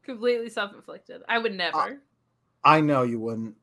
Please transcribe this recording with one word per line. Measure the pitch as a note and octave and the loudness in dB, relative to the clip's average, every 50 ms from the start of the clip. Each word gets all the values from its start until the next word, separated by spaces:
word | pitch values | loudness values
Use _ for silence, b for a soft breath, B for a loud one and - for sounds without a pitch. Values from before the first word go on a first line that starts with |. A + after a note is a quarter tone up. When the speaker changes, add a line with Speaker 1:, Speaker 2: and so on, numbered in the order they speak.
Speaker 1:
Completely | _ - B3+ G#3+ A3+ B3 A#3+ A#3 A3+ A#3 | _ -12 -10 -2 0 0 0 0 -2 -6
self-inflicted. | G#3+ A#3 G#3 G3+ - - - - C#3+ F#3 _ - - - - - | -6 -6 -6 -6 -8 -18 -18 -18 -18 -18 _ -20 -20 -18 -6 -2
I | A3+ A#3 | -2 0
would | A3+ A3+ G3+ | 0 -2 -4
never. | F#3 F3+ E3 D3+ D#3 - G3+ C4 C#4+ _ _ _ _ _ _ _ _ _ _ _ _ - | -2 -4 -2 0 -2 -2 -2 -6 -14 _ _ _ _ _ _ _ _ _ _ _ _ 6
Speaker 2:
I, | C#3+ D#3 D#3+ | 6 8 8
I | |
know | D#3 D3 C#3+ C3 | 6 4 2 2
you | B2+ A#2+ A#2 A2+ | 2 0 -2 -4
wouldn't. | A2 A#2 A2+ A2 A2+ A2 G#2 _ | -4 -6 -6 -6 -8 -10 -12 _